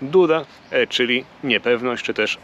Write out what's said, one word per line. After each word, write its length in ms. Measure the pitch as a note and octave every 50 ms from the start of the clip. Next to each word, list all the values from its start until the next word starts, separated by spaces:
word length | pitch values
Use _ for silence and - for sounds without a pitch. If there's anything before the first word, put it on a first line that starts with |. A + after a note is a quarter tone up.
duda, 440 | C3+ C#3 E3 F#3 F3+ D#3 D#3+ D#3+ C#3 - - - - -
e, 160 | - C3 A#2
czyli 380 | - - - B2 A#2 B2 B2+ C3 - - - -
niepewność, 600 | C3 A2+ G2+ - A#2+ A#2+ A2+ B2 B2+ A#2+ A2 -
czy 80 | - G#2
też 240 | G#2+ G#2+ G2+ - -